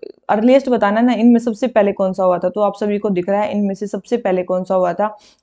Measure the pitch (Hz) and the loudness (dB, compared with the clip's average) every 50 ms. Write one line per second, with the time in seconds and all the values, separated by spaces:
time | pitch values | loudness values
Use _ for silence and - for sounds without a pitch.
0 | - - - _ _ - 208 214 220 247 262 269 262 262 247 214 208 202 208 226 | -14 -20 -20 _ _ -2 -2 2 4 4 4 4 4 2 0 0 0 0 2 2
1 | 240 247 233 208 226 240 240 226 233 240 208 - 262 240 - 220 202 196 196 - | 2 2 2 4 4 4 4 4 2 -2 -4 -4 -4 0 2 2 2 2 0 -2
2 | 196 190 185 196 185 185 180 170 180 180 - 214 208 202 202 - 220 208 208 208 | -2 -2 -2 0 0 0 0 0 -2 -4 -2 0 -2 -2 -2 -2 -4 -4 -2 -2
3 | 220 208 196 185 180 202 202 208 208 - - 208 208 190 196 - 214 202 - 196 | -2 -2 -2 -2 -2 -2 -2 -2 -2 -2 -2 -2 -2 -2 -4 -6 -6 -8 -8 -10
4 | - - 240 233 240 196 185 180 180 185 185 185 185 - 190 185 180 175 170 190 | -4 -4 -4 -2 -2 -2 -2 -2 -2 -2 -4 -4 -2 -2 0 0 0 0 -2 -2
5 | 208 214 214 - _ _ _ _ | -4 -4 -6 -12 _ _ _ _